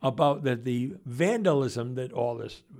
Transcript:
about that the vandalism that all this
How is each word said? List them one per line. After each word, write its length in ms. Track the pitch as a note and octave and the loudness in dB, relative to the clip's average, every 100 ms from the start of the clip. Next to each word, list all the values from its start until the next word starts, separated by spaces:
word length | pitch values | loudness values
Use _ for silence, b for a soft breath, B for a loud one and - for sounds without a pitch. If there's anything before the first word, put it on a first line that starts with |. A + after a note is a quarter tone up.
about 400 | C3+ A2+ D3 C#3+ | -2 2 2 2
that 220 | C#3 A#2+ | 0 -2
the 300 | B2+ A#2+ C3 F#3 B2+ | -2 -2 -2 -8 -8
vandalism 880 | B2 F3+ A#3 F#3+ C#3+ C3 A#2+ A#2+ | 0 2 4 4 4 2 -2 -4
that 180 | B2+ B2+ | -6 -6
all 240 | A#2+ A#2+ A#2 | -2 -2 -4
this 260 | G#2+ - - | -10 -14 -20